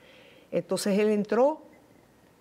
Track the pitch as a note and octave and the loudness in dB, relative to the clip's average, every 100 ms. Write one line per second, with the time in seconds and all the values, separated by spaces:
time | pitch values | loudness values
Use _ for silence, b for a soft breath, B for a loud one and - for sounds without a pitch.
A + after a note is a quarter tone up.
0 | B B B B B F3 E3+ F#3 G#3 G3 | B B B B B -6 -4 -4 -2 0
1 | G#3+ G#3 G3+ G#3+ C#4 D#4 - - - - | 2 0 0 2 2 0 -10 -20 -20 -20
2 | _ _ _ _ | _ _ _ _